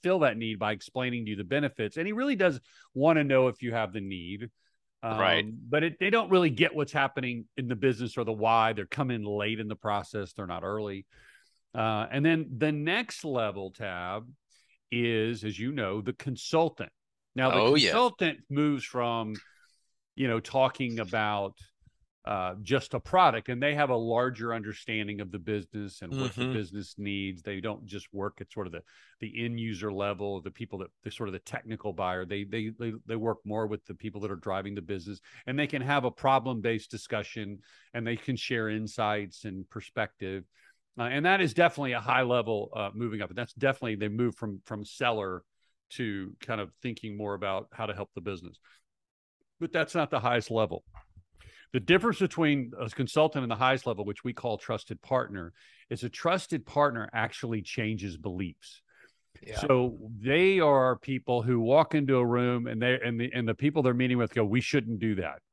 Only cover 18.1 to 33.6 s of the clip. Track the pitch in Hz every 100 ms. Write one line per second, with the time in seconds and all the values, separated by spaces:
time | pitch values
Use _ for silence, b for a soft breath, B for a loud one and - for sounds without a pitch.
18.1 | - 170 143 - 143 151 143 - 123 120
19.1 | 117 110 104 - b b b _ _ _
20.1 | - 131 113 - 135 131 - 127 113 95
21.1 | 110 107 104 98 - - _ _ _ _
22.1 | _ - 101 92 92 101 135 - 131 -
23.1 | 185 175 113 - 123 143 147 143 123 113
24.1 | 117 127 110 117 113 104 101 - 110 104
25.1 | 104 101 95 85 104 90 107 101 - 92
26.1 | 135 127 110 123 120 95 98 92 - 104
27.1 | 98 98 92 82 98 110 104 104 98 -
28.1 | 98 98 - 98 - 92 82 - b b
29.1 | b 110 113 120 117 113 98 104 98 101
30.1 | 98 101 98 95 - - 95 92 _ -
31.1 | - 107 92 - 127 110 107 107 87 92
32.1 | 90 92 101 101 113 110 110 117 113 -
33.1 | 113 113 104 101 107